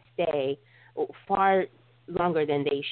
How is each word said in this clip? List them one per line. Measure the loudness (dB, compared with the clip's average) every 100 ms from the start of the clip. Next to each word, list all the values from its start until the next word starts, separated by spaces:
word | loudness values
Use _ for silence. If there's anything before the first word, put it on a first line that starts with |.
| _
stay | -4 -2 0 -2 -4 _ -20 -14 -6 -6 -6 -4
far | 2 4 4 0 -8 _ _ -10
longer | -2 0 0 0
than | 0
they | 0 -2 -4